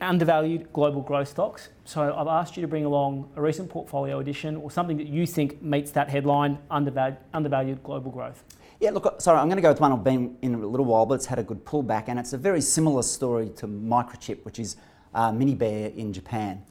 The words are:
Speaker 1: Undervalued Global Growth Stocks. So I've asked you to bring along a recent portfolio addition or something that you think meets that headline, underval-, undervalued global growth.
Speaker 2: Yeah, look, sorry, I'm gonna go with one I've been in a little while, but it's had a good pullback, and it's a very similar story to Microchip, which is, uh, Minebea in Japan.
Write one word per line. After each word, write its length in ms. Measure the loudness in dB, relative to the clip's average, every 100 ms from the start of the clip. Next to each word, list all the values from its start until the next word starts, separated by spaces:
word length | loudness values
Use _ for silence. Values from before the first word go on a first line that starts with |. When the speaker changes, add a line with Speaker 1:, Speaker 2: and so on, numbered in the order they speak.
Speaker 1:
Undervalued 720 | 0 2 4 4 2 -2 -4
Global 280 | 0 2 2
Growth 280 | -2 -2 -2
Stocks. 400 | -2 -4 -4 -18 -20
So 300 | -8 -2 -2 0
I've 120 | 0
asked 280 | 0 0 -4
you 60 |
to 60 | -4
bring 160 | -2
along 440 | 0 2 0 -2 -8 -2
a 60 |
recent 260 | 0 0 -6
portfolio 520 | -10 -6 -4 -4 -4
addition 360 | -6 -6 -6 -6
or 140 | -4
something 260 | -4 -2 -2
that 120 | -2
you 180 | -2 0
think 340 | 0 -2 -2
meets 280 | -2 -2 0
that 160 | -2 0
headline, 500 | 0 2 2 2 -2 -4
underval-, 460 | -2 0 0 -2 -4 -8
undervalued 480 | -4 0 0 -2 -6
global 280 | -8 -8 -8
growth. 340 | -10 -12 -14 -20 -20 -20 -2
Speaker 2:
Yeah, 120 | 0
look, 300 | 0 0 2
sorry, 180 | 6 6
I'm 100 | 6
gonna 140 | 6
go 80 | 6
with 100 | 6
one 120 | 4
I've 120 | 4
been 320 | 2 2 0 -4
in 120 | -2
a 120 | -2 -2
little 180 | 0 4
while, 200 | 6 6
but 80 |
it's 120 | 2 0
had 120 | -4
a 40 |
good 220 | -4 -8
pullback, 400 | -4 -2 0 -2 -2
and 100 | -6
it's 160 | -6
a 40 | -2
very 220 | 0 2
similar 420 | 2 2 4 2
story 460 | 0 -2 0 0 -2 -6
to 100 | -8
Microchip, 800 | -6 0 0 0 -6 -10 -10
which 140 | -10 -8
is, 180 | -8 -10 -20 _ _
uh, 180 | 0 2
Minebea 640 | 2 2 2 0 -2 -6 -6
in 160 | -8
Japan. 500 | -10 -8 -6 -6 -8 -16